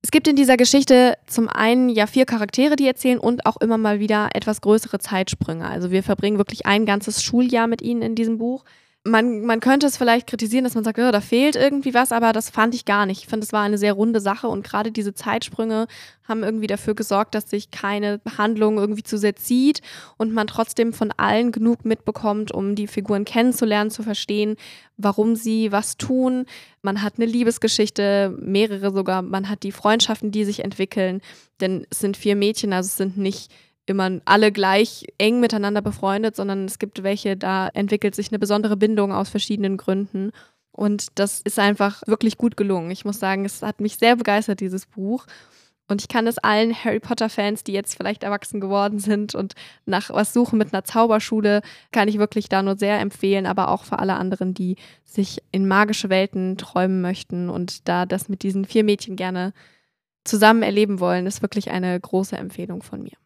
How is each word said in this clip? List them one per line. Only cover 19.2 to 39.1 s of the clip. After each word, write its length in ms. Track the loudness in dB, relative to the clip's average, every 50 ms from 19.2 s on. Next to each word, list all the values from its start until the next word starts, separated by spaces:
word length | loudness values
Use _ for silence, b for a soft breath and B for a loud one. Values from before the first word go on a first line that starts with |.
| 0 0 -2
zieht 420 | -2 -4 0 2 4 4 4 2 0 B B B B B B B
und 160 | B -4 -2 0
man 140 | -2 -2
trotzdem 440 | -2 -2 -4 -4 -2 0 0 0 0
von 220 | 0 -2 -4 -4 -2
allen 380 | 0 0 2 2 2 2 0 0
genug 320 | 2 2 2 2 2 0
mitbekommt, 680 | -2 -2 -2 _ -6 -6 -2 -2 -2 -2 -2 -4 -4
um 240 | -4 -4 -2 -2 -2
die 120 | -4 -4
Figuren 360 | -4 -4 -6 -2 -2 -2 -2 -2
kennenzulernen, 680 | -2 0 2 2 2 2 2 0 0 2 0 0 -2
zu 120 | -4 -6 -6
verstehen, 540 | -6 -6 -6 -4 -4 -2 0 0 -2 -2 B B B B B B B B
warum 400 | -2 -2 0 2 2 2 2 2
sie 340 | 0 0 0 0 2 0 2
was 240 | 0 0 -2 -2 -8
tun. 500 | _ -4 -2 0 2 2 2 0 -2 -4 B B B B B B B
Man 200 | -6 -4 -2 -2
hat 120 | -2 -4 -2
eine 120 | 0 -2
Liebesgeschichte, 1080 | 0 2 2 2 2 2 2 0 0 2 2 0 0 0 0 2 2 4 2 2 0 -2 -6
mehrere 500 | -6 0 2 2 2 2 -2 -2 -4 -2
sogar. 300 | -2 0 -2 0 -2 -2
Man 260 | -2 -4 -4 -6 -4
hat 160 | -4 -8 -6 -6
die 80 | -10
Freundschaften, 600 | -10 -2 2 2 2 4 2 0 -2 -4 -4 -4
die 120 | -2 -2 -2
sich 220 | -2 -2 -4 -6
entwickeln, 560 | -8 -4 -4 -6 -4 -2 -2 -2 0 -2 -4 B B B B B B B _
denn 260 | -2 -2 -2 -2 -6 _
es 100 | -8 -4
sind 180 | -2 -2 -4
vier 180 | -2 0 0 2
Mädchen, 380 | 2 2 0 0 0 -2 -2 -2
also 140 | -2 -2
es 100 | -4 -4
sind 200 | -4 -4 -4 -2
nicht 360 | -2 -4 -4 -4 -6 -12 -18 b b b b b b _
immer 320 | -4 -2 -2 0 -2 -2 -6 _
alle 260 | 4 4 6 6 4
gleich 540 | 4 2 0 2 4 4 4 2 0 -14 -18 -18 _
eng 220 | _ 2 2 4 4
miteinander 420 | 2 2 2 0 -2 0 -2 -2
befreundet, 540 | -2 -2 -6 -2 -2 0 0 0 0 -2 -2
sondern 300 | -2 -4 -4 -4 -4 -6
es 120 | -6 -6
gibt 260 | -6 -8 -8 _ -6 -4
welche, 340 | -4 -4 -2 -2 -4 -4
da 320 | -2 -2 -2 -2 -2 -2 -2
entwickelt 460 | -2 -2 -2 0 0 0 0 -2 -2
sich 140 | -2 -6 -4
eine 100 | -2 -4
besondere 380 | 0 0 0 0 2 0 2
Bindung 360 | 2 2 2 2 2 0 0